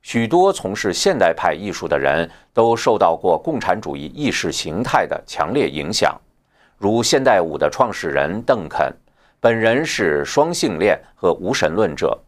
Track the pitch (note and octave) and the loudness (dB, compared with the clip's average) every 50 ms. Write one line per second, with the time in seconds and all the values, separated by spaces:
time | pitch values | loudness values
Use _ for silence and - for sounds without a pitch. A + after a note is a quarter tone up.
0 | _ - - A#3+ A3+ A3 E3+ F3 F3+ G3 F#3+ - - F#3 G2 - - G#3+ F3+ - | _ -4 -2 -2 0 2 4 4 4 4 2 0 -4 -6 -6 -2 -2 -2 -2 0
1 | - G3+ F#3 B2+ F#2+ E2+ E2 - - F2+ D#2 D#2 G2 G#2 E2+ - - D#2 D2 C#2+ | 0 0 2 4 4 2 2 2 0 -2 -2 -2 -6 -8 -8 -6 -4 -2 -2 0
2 | C2+ C#2 C#2+ D#2+ E2+ E2 - - _ _ _ - A2+ A#2 A#2 A2+ - C3 A2+ G2+ | 2 2 0 0 -2 -4 -8 -20 _ _ _ 2 2 4 2 2 2 0 2 4
3 | F#2+ F2 E2 D#2+ - F#2 E2+ D#2 - - D#3+ A#2+ - - F2+ G#2 - - C#2+ C#2+ | 4 2 2 2 2 2 2 2 0 -4 -4 -4 -2 -2 -2 -2 -2 -8 -10 -8
4 | C#2+ - - - D3+ B2 - - - E2+ D#2 - - E2 D2+ F2+ B2 B2 - - | -10 -12 -10 -4 -4 -2 -2 -2 -4 -4 -4 -4 -6 -6 -4 -4 -4 0 0 0
5 | F#2 D2+ - - - - - - D2 D#2 A2 D3 A#2+ D2+ C#2 D2+ C#2+ D#2 G#2+ - | 0 0 -4 -8 -8 -12 -6 -4 -4 -2 0 -2 -2 -2 -4 -6 -8 -4 -2 0
6 | - D2+ - - _ _ _ _ _ _ _ _ _ _ _ _ G2+ G2+ A2 A#2 | 0 0 0 -2 _ _ _ _ _ _ _ _ _ _ _ _ -2 0 0 2
7 | A#2 - - C#3+ C3 C3+ A2 F#2+ E2+ E2 D2 C#2+ C#2+ D2 - - C3 A#2 F#2+ - | 0 2 0 4 4 6 4 4 4 0 -2 -2 -2 -2 2 0 -2 -2 -2 -6
8 | - E2 C#2 C#2 C#2+ D2+ F2 A2 A#2+ - C3 A2+ E2+ D2 - - D2 C2 - _ | -6 -2 0 0 0 0 -4 -6 -2 -2 -2 -2 -2 -8 -4 -2 -2 -2 -4 _
9 | _ _ _ _ _ _ _ _ - A#2 A#2 A2+ A2 A2+ A#2 B2 A#2+ - - - | _ _ _ _ _ _ _ _ 0 2 2 4 2 2 2 2 0 -2 -2 0
10 | G#2 E2 D2 D2 C#2+ - - - D3 E3 F3 - - C#3+ F#2 D#2 F2+ G#2 D#2+ - | 0 2 2 0 -2 0 2 2 2 2 0 -2 -2 -2 0 2 2 2 2 2
11 | - _ _ _ - F2+ D#2+ - E2+ F#2 C3+ - - D#2 D#2+ G2 A2 F#2 D2+ - | -2 _ _ _ 0 0 0 0 -2 -4 -4 -2 -2 -2 0 0 0 -2 -2 -2
12 | - C#2+ A1 - _ | -2 -2 -2 -4 _